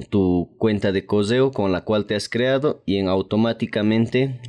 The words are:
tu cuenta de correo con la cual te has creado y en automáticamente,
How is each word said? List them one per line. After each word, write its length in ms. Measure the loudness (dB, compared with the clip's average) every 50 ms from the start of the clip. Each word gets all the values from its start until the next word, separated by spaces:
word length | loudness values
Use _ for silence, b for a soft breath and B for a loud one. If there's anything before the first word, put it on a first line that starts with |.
| -4 -2
tu 460 | 0 2 2 4 2 0 0 -4 -6
cuenta 340 | -2 -2 0 0 0 0 0
de 140 | 0 -2 -2
correo 460 | 0 0 0 0 2 2 2 2 2
con 200 | 0 -2 -2 0
la 100 | -2 -2
cual 260 | -2 -2 -2 -2 0
te 80 | -2 -4
has 120 | -4 -4
creado 560 | -4 -4 -2 0 0 0 0 0 -2 -4 -4 -4
y 120 | -2 -2
en 100 | 0 0
automáticamente, 1300 | 0 0 0 0 0 0 0 2 0 0 -4 -6 -4 -2 0 0 2 2 2 0 2 0 0 0 0 -4 -10 -12